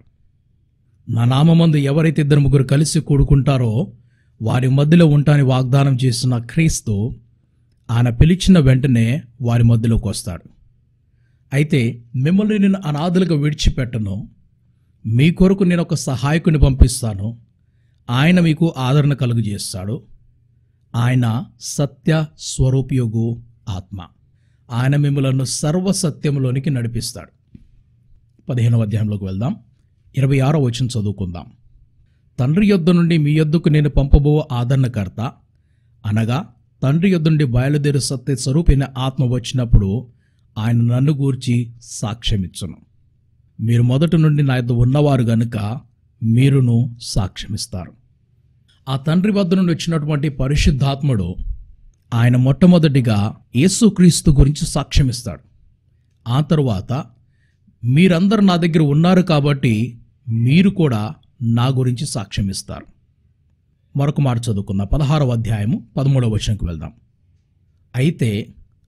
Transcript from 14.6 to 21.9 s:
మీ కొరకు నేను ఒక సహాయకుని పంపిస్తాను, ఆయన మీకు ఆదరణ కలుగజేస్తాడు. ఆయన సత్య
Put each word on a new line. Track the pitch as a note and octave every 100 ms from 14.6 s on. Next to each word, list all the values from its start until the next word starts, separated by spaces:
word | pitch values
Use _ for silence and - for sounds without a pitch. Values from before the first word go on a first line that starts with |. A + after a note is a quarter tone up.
| _ _ _ _ A2+
మీ | A#2 D#3+
కొరకు | E3+ F#3 F#3+
నేను | F3+ F3
ఒక | E3
సహాయకుని | D3+ - B2+ C#3+ D#3+ F3 D3+
పంపిస్తాను, | C#3 C3 B2+ - A2+ F#2+ G#2 A#2 _ _ _ _ _ _ -
ఆయన | B2 D#3 F#3
మీకు | E3 D3+ E3 C3
ఆదరణ | B2+ D3 C#3+
కలుగజేస్తాడు. | C#3+ B2 A#2 G#2 G2+ - F#2+ G2 A2+ - - _ _ _ _ _ _ _ A#2
ఆయన | A#2+ B2+ A#2 A2+ G3+ _
సత్య | - - C#3+